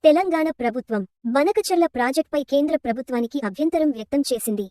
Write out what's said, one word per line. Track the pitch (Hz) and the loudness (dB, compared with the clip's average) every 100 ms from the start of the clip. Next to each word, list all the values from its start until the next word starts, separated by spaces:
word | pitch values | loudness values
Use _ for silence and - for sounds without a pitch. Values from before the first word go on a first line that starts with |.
తెలంగాణ | 311 311 381 320 311 - | 6 4 2 0 -2 -2
ప్రభుత్వం | 240 240 - 208 185 _ 233 262 | -4 -4 -4 -6 -6 _ -2 2
బనకచర్ల | 320 427 403 349 339 254 | 2 0 0 2 2 0
ప్రాజెక్ట్పై | 247 277 - 294 269 | 0 0 0 -4 0
కేంద్ర | 277 302 320 240 | 0 2 -2 -2
ప్రభుత్వానికి | 226 262 247 233 285 202 | -6 -4 -4 -4 -4 -6
అభ్యంతరం | 190 320 330 311 226 | -2 0 2 0 -2
వ్యక్తం | 214 285 277 | -2 -2 -2
చేసింది. | 233 - 208 190 | -4 -4 -4 -6